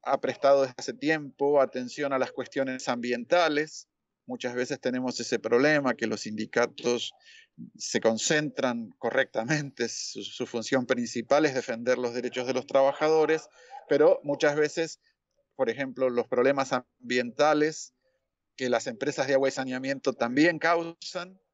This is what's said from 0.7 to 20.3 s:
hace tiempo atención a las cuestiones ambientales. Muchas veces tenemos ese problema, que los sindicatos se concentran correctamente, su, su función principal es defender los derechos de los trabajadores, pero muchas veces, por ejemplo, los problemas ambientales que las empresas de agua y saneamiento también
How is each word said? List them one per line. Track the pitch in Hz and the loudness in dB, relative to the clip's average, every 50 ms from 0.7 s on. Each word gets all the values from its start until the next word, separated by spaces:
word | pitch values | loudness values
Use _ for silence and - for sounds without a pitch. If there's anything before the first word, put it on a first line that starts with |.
| 127 | -2
hace | - - - 117 | -10 -10 -10 -8
tiempo | 120 139 151 160 156 147 135 123 _ 139 143 147 143 | -4 -2 -2 -2 -2 -4 -10 -6 _ 0 2 4 4
atención | 135 113 - 127 127 123 - - 147 139 139 | 2 2 0 -8 -8 -8 -6 -6 -4 -2 0
a | 131 | -2
las | 131 - | -2 -2
cuestiones | - - 123 - - 143 135 135 131 127 - | -4 -8 -8 -6 -4 -4 -4 -2 -4 -6 -4
ambientales. | - 123 120 117 123 123 120 120 _ 170 175 170 160 151 143 156 156 - - - _ _ _ _ _ _ _ _ | -4 -4 -2 -2 -2 -2 -4 0 _ 4 4 4 4 2 0 -2 -4 -8 -18 -20 _ _ _ _ _ _ _ _
Muchas | - 127 120 - 123 123 | -12 -12 -8 -6 -6 -2
veces | 123 127 123 147 - | -2 -4 -4 -4 -4
tenemos | - 127 123 127 127 127 123 - | -4 -4 -2 -2 -4 -4 -4 -6
ese | 120 - 127 110 | -4 -4 -4 -2
problema, | - 113 117 120 135 202 202 196 139 127 117 | 0 2 2 4 4 4 4 4 2 0 -2
que | - 113 | -2 -2
los | 110 110 104 | -4 -4 -6
sindicatos | - 107 107 110 110 - - 120 120 120 - - - 120 120 120 - - _ _ _ - - - - _ _ - - - _ | -6 -8 -8 -8 -8 -2 0 0 0 0 -2 -4 -2 -2 -2 -2 -4 -8 _ _ _ -20 -20 -20 -20 _ _ -20 -20 -20 _
se | - - - - 120 | -14 -12 -4 -4 2
concentran | - 113 113 107 - - 165 151 151 147 - - 131 127 120 117 113 98 - _ | 2 2 2 2 0 0 0 0 0 -2 -4 -2 -2 -2 -2 -4 -8 -12 -14 _
correctamente, | - 117 107 127 131 - _ 127 113 120 156 147 143 139 - - 120 113 | -6 -2 0 0 -2 0 _ -6 -2 -2 -2 -2 -2 -6 -6 -6 -6 -6
su, | - - - - - 107 | -6 -10 -10 -10 -10 -12
su | 101 - - - 127 | -12 -12 -8 -8 -8
función | - - 117 110 - 135 131 123 | -6 -6 -8 -4 0 0 0 2
principal | - 127 120 120 113 - 120 117 _ 139 147 156 | 2 0 0 0 -4 -4 -8 0 _ 4 4 4
es | 147 131 | 4 0
defender | 131 120 - 117 117 120 127 127 | -2 -4 -4 -6 -4 0 0 0
los | 120 127 120 117 | 0 0 -4 -4
derechos | 123 120 123 117 127 123 | -4 -6 -4 -4 -4 -4
de | 123 127 | -2 -2
los | 127 123 | -4 -4
trabajadores, | - - 139 135 139 135 - 151 156 160 160 156 151 160 160 - - _ _ - - - - - - | 2 4 4 4 4 2 2 2 4 4 4 4 2 2 -2 -2 -10 _ _ -20 -20 -20 -20 -2 0
pero | - 127 147 170 190 - - | 4 6 6 6 6 4 0
muchas | 147 - - 160 147 147 | -6 -4 0 2 0 2
veces, | 151 151 151 - - 160 156 - _ _ _ _ _ _ _ _ _ _ _ _ | 2 0 0 0 -4 -4 -4 -6 _ _ _ _ _ _ _ _ _ _ _ _
por | - 131 117 | -4 -2 -2
ejemplo, | 113 135 139 131 123 123 131 127 | -2 -4 -6 -8 -4 -2 -2 0
los | 120 120 113 | 0 0 -2
problemas | _ - 120 123 131 139 139 135 131 | _ 0 2 4 4 4 2 0 -2
ambientales | 135 123 123 _ _ _ - 120 123 123 120 120 113 - 147 151 151 151 151 156 156 - - - _ _ _ _ _ _ _ _ _ _ _ _ _ | -2 -4 -4 _ _ _ -10 -2 -2 0 0 -2 0 2 4 4 4 4 2 0 -2 -6 -16 -18 _ _ _ _ _ _ _ _ _ _ _ _ _
que | - 131 123 | -6 -2 0
las | 123 113 - | 0 0 -2
empresas | 135 117 101 139 147 143 - 135 | -4 -8 -4 -4 -4 -2 -2 0
de | 131 139 | 2 2
agua | 135 135 135 | 2 2 2
y | 131 | 0
saneamiento | - 135 131 127 127 131 135 139 131 _ 135 123 | -2 -6 -6 -6 -6 -4 -6 -6 -2 _ -4 -2
también | - 120 117 | 0 -2 0